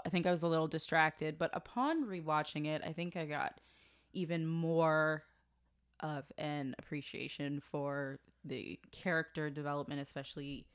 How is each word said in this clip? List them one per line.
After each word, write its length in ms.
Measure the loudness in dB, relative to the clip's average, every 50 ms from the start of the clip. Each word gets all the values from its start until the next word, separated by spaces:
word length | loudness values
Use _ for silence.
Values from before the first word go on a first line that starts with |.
| 0
I 40 | 2
think 160 | 2 4 4
I 40 | 4
was 120 | 4 4 4
a 40 |
little 200 | 4 4 4 2
distracted, 720 | 2 0 -2 -2 2 4 6 6 6 4 0 -2 -4 0 0
but 100 | -2 0 0
upon 520 | -4 -6 -4 -2 0 0 2 2 0 0
rewatching 600 | -2 -4 -4 0 2 2 2 2 0 -2 -2 0
it, 140 | 0 0 -2 -2
I 80 | -4 -4
think 240 | -4 -4 -4 -4
I 80 | -4 -4
got 340 | -4 -2 -2 -2 -4 -4 -8 -18 _ _ _ _ _ _ _ _ _ -4
even 320 | -4 -2 0 0 0 0
more 760 | 0 0 0 2 4 4 6 6 6 6 6 6 4 2 0 -4 _ _ _ _ _ _ _ _ _ _ _ _ _ _ -6
of 240 | -6 -4 -4 -4 -8 -10 -8
an 380 | -6 -4 -2 -2 -2 -2 -4 -6
appreciation 840 | -8 -8 -6 -6 -6 -6 -6 -8 -8 -8 -8 -6 -4 -4 -2 -2 -4 -4 -4
for 480 | -4 -2 -2 -2 -2 -2 -4 -4 -6 -10 -14 _ _ _ -10
the 340 | -8 -6 -6 -6 -8 -10 -12 -14 -18
character 580 | -20 -4 0 2 2 2 0 0 -4 -4 -4 -4
development, 520 | -4 -4 -4 -2 -2 -2 -2 -4 -4 -6
especially 640 | -6 -6 -8 -8 -8 -8 -10 -8 -8 -6 -8 -8 -10 -14